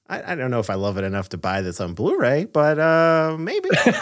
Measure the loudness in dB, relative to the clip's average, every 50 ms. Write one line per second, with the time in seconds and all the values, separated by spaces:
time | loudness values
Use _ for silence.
0 | _ -12 -10 -10 -8 -8 -6 -4 -4 -2 -2 -2 -2 -2 -2 -2 -2 -2 -2 -2
1 | -2 -2 -4 -4 -6 -6 -8 -6 -4 -2 -2 -2 -2 -4 -4 -6 -6 -6 -4 -2
2 | -2 0 0 2 2 2 2 0 0 0 2 2 4 4 4 2 2 4 4 4
3 | 4 4 4 4 2 0 -2 -4 -4 -4 -4 -2 -2 0 2 4 4 4 2 4